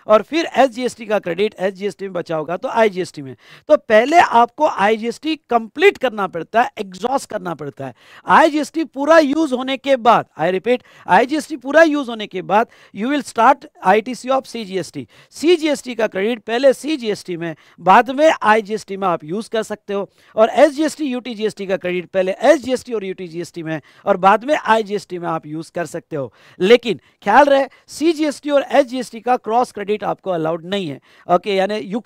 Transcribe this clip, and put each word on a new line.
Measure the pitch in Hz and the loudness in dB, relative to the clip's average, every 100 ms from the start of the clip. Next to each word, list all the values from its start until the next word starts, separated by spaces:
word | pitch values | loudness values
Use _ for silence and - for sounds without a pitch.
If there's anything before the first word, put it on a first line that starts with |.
| - | 2
और | 214 | 2
फिर | - 311 - - | 2 -4 -2 2
एसजीएसटी | 269 226 247 - 214 | 2 2 -6 -6 -4
का | 208 | -4
क्रेडिट | 180 170 214 - | -2 -4 -4 -2
एसजीएसटी | 185 185 202 - | -6 -4 -8 -8
में | 196 | -10
बचा | 175 165 160 | -8 -6 -6
होगा | 147 180 | -6 -8
तो | 269 | -4
आईजीएसटी | 233 220 180 165 - | 0 0 0 -10 -10
में। | 135 123 _ - - | -16 -16 _ -12 0
तो | 196 | 0
पहले | - 214 254 339 | 4 2 6 4
आपको | - 240 240 - 302 | 4 4 2 2 -2
आईजीएसटी | - 202 220 233 - 311 311 - | 0 0 0 -4 -8 -8 -8 -2
कंप्लीट | 233 226 285 392 - | -2 -2 2 2 2
करना | 254 208 185 | -6 -4 -8
पड़ता | 165 156 220 | -8 -4 0
है, | 247 - | 0 -4
एग्जॉस्ट | 202 180 226 269 - | -12 -8 -4 -4 -6
करना | 208 180 | -10 -8
पड़ता | 160 147 - 135 | -10 -12 -12 -14
है। | - _ - - | -14 _ -14 2
आईजीएसटी | 196 320 294 277 320 | 6 6 2 -4 -6
पूरा | 285 269 285 330 | -8 -4 4 4
यूज़ | 285 294 311 | 4 0 -2
होने | 247 262 269 | -4 -4 -6
के | 277 269 | 0 2
बाद, | 226 196 - - | 4 4 2 -4
I | 165 | -2
repeat, | 185 220 247 _ _ - | -2 0 -2 _ _ 2
आईजीएसटी | 180 247 302 - 294 | 4 4 -2 -6 -10
पूरा | 269 302 | 0 4
यूज़ | 330 294 240 | 4 2 -6
होने | 226 208 | -8 -10
के | 185 | -10
बाद | 165 202 233 _ _ 196 | 0 0 0 _ _ -8
you | 233 | -4
will | 285 214 | -4 -4
start | - 233 285 - _ | 2 4 4 -2 _
आईटीसी | - 214 226 240 254 | 2 2 2 -10 -2
of | 269 - | -4 -4
सीजीएसटी। | 233 196 185 - 147 120 _ _ | -12 -8 -6 -8 -12 -16 _ _
सीजीएसटी | - 302 349 302 277 254 | -4 0 2 2 -4 -6
का | 233 214 | -4 -4
क्रेडिट | 190 208 240 | -2 -4 -4
पहले | - 233 269 | -4 2 2
सीजीएसटी | 240 277 311 226 202 - 170 | 2 -4 -6 -4 -8 -8 -10
में, | 170 151 _ _ | -8 -12 _ _
बाद | 175 208 240 | 4 4 4
में | 262 311 - | 2 2 2
आईजीएसटी | 214 214 196 214 - 196 | 0 0 0 -10 -8 -6
में | 190 | -4
आप | 165 | -4
यूज़ | 151 196 - | -6 -10 -6
कर | 226 | -6
सकते | 208 208 - | -6 -10 -8
हो, | 202 185 _ _ - | -8 -8 _ _ 2
और | 220 | 2
एसजीएसटी, | 220 302 277 311 - | 6 2 4 -4 -4
यूटीजीएसटी | 302 247 240 208 214 - 190 | -6 -6 -8 -6 -6 -6 -6
का | 190 | -6
क्रेडिट | 180 180 165 | -4 -6 -4
पहले | 190 185 | -4 -2
एसजीएसटी | - 247 311 233 247 - | 0 2 2 2 -6 -6
और | 220 | -8
यूटीजीएसटी | 190 185 180 165 170 170 | -8 -10 -12 -10 -12 -10
में | 160 156 _ _ - | -8 -8 _ _ -2
और | 190 | 2
बाद | 190 214 | 4 4
में | 254 302 | 2 -2
आईजीएसटी | - 226 196 202 - 180 | 0 0 0 -6 -8 -10
में | 170 | -6
आप | 160 147 | -6 -8
यूज़ | 156 160 | -14 -10
कर | 175 160 | -8 -8
सकते | 165 - 151 | -10 -10 -8
हो। | 123 _ _ - | -8 _ _ -2
लेकिन | 185 240 240 151 _ _ | 4 4 4 -6 _ _
ख्याल | 202 233 | 2 4
रहे, | 285 269 262 _ _ | 6 4 0 _ _
सीजीएसटी | - 311 302 311 - 294 | -4 -2 0 -4 -6 -2
और | 285 269 | -2 2
एसजीएसटी | 247 254 254 233 233 | 2 2 -2 -10 -8
का | 240 247 | -2 -2
क्रॉस | - 233 247 | 0 -2 -2
क्रेडिट | - 202 208 | -6 -6 -4
आपको | 170 160 190 | -4 -6 -6
अलाउड | 170 160 170 | -4 -4 -4
नहीं | 165 202 170 | -6 -6 -6
है। | 131 _ _ - | -10 _ _ -2
ओके, | 180 214 | -2 0
यानी | 190 196 214 202 | -2 -2 -4 -6
you | 220 | -8